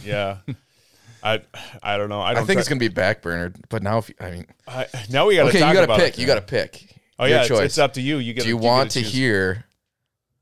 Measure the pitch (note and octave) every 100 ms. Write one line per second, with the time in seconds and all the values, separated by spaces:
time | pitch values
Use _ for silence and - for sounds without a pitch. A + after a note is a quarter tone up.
0 | G2+ G#2 G2 G2 - A2+ _ _ _ _
1 | _ A#2 G#2+ A2 - - - - - G2+
2 | G#2 G#2 G2 A#2 A2 G3 - C#3 A#2 -
3 | F#2 A2 F2 E2+ F2 F2+ - A2 G2 A2+
4 | A2 - F2+ F2 - _ - C3 B2+ C3
5 | G#2 C3+ G#3+ F#3+ C#3+ F#3 - F#3+ D#3+ A2
6 | E3 - B2 A#2 - A#2+ E2+ - - _
7 | _ - B2+ D3+ A#2+ A2+ F#2 - C#3+ -
8 | C3 D3+ A#2+ A#2+ A2+ A#2 A2+ B2+ C3+ C3+
9 | A2 C3 C3 G2+ F#2+ F#2 - _ _ _
10 | _ _ _ _